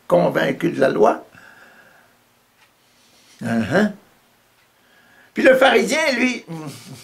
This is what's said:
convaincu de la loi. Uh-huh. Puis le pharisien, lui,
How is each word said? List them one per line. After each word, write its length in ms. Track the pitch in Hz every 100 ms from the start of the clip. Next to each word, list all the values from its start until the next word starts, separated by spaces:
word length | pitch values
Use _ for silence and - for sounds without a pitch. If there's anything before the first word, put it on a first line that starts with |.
| -
convaincu 640 | 175 175 160 160 - -
de 100 | 131
la 100 | 135
loi. 340 | - - - - - - - - - _ _ _ _ _ _ _ _ _ _ _ _ _ _ _ -
Uh-huh. 500 | 113 113 101 170 208 - _ _ _ _ _ _ _ _ _ _ _ _ _
Puis 100 | -
le 120 | 262
pharisien, 580 | 262 262 226 196 302 320 240
lui, 260 | 254 240 - 165 151 120 - 127